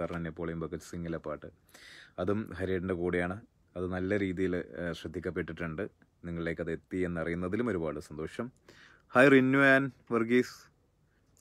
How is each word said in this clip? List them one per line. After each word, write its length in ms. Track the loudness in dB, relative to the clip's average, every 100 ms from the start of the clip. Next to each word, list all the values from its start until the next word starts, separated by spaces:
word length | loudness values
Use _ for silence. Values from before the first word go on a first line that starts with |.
കർണൻ, 220 | -6 -4
നെപ്പോളിയൻ 380 | -6 -6 -6 -6
ഭഗത് 200 | -6 -8
സിംഗിലെ 380 | -10 -10 -6 -6
പാട്ട്, 280 | -6 -10 -12 _ _ -20 -20 -20 -18 -6
അതും 340 | -2 -2 -2
ഹരിയേട്ടൻ്റെ 420 | -6 -2 -2 -2
കൂടെയാണ്. 460 | -2 0 0 -2 -4 -12 _ _ -8
അത് 160 | -4
നല്ല 260 | -2 0 0
രീതിയിൽ, 380 | 0 0 0 -2
ആ, 360 | -4 -8 -6
ശ്രദ്ധിക്കപ്പെട്ടിട്ടുണ്ട്. 960 | -6 -8 -8 -6 -6 -6 -6 -8 -6 -8 _ _ _
നിങ്ങളിലേക്ക് 360 | -10 -6 -4 -4
അത് 120 | -4
എത്തി 240 | -6 _ -2
എന്നറിയുന്നതിലും 720 | -2 -2 -4 -2 -2 -2 -2
ഒരുപാട് 320 | -2 -2 -6
സന്തോഷം. 520 | -10 -10 -10 -8 -10 _ -20 -20 -20 -20 _
ഹായ് 160 | 8 10
റിന്നു 280 | 10 8 6
ആൻഡ് 320 | 6 6 2 -6 _
വർഗീസ്, 580 | 0 4 4 4 -4 -20 _ _ _ _ _ _ _